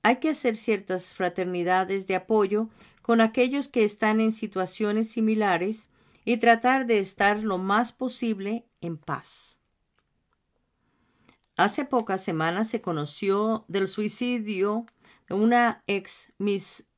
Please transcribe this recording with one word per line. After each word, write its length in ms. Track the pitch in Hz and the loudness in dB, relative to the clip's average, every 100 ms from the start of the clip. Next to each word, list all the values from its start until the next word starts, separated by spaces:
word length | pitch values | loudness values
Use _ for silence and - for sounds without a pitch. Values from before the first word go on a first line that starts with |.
Hay 140 | 214 254 | 4 2
que 120 | 320 | 0
hacer 280 | 294 247 220 | 0 -2 -2
ciertas 560 | - 202 196 185 - | -2 -2 -2 -6 -6
fraternidades 920 | - 180 175 180 180 175 185 190 196 190 | -2 -2 -2 -4 -2 2 2 2 -4 -2
de 80 | 185 | -4
apoyo 540 | - 220 196 208 226 _ - _ | 0 2 2 0 -2 _ -20 _
con 200 | - 226 | 0 4
aquellos 460 | 226 233 247 285 - | 4 4 2 0 -2
que 160 | 247 | 2
están 360 | 208 208 214 220 | 0 2 0 2
en 120 | 220 | 2
situaciones 760 | 220 202 190 185 - 214 208 226 | -2 -6 -4 -4 -2 -2 0 -2
similares 800 | - 220 220 208 170 185 220 - _ _ _ - | -2 0 2 2 0 -2 -6 -14 _ _ _ -2
y 120 | 233 | 4
tratar 480 | 240 226 247 269 247 | 6 6 4 2 2
de 140 | 214 | 0
estar 440 | 190 - 202 208 | 0 0 2 2
lo 140 | 214 185 | -2 -2
más 340 | 190 208 240 | 0 0 0
posible 720 | _ 254 - 233 202 196 226 _ _ | _ -8 -4 -4 -4 -4 -6 _ _
en 160 | 170 160 | -10 -10
paz. 640 | - 135 - - - _ _ _ _ _ _ _ _ _ _ _ _ _ _ _ _ _ _ _ _ - | -8 -8 -10 -20 -20 _ _ _ _ _ _ _ _ _ _ _ _ _ _ _ _ _ _ _ _ 0
Hace 300 | 196 254 277 | 0 0 0
pocas 380 | 254 220 190 | -2 0 -4
semanas 460 | - 160 160 180 220 | -4 -2 -2 -2 -2
se 120 | 214 | -4
conoció 840 | - 160 147 - 196 196 214 220 - | -4 -4 -6 -4 -2 0 0 -2 -4
del 200 | 190 190 | -4 -2
suicidio 1000 | 202 214 - 247 240 214 190 202 214 233 _ _ _ _ | -2 -6 -2 -2 -2 -4 -2 0 -2 -6 _ _ _ _
de 80 | 196 | 0
una 480 | 220 240 240 - - | 4 4 2 0 -4
ex 440 | 196 196 - - _ | -4 -4 -18 -20 _
Miss 480 | 202 196 - - - | -2 -2 -4 -18 -20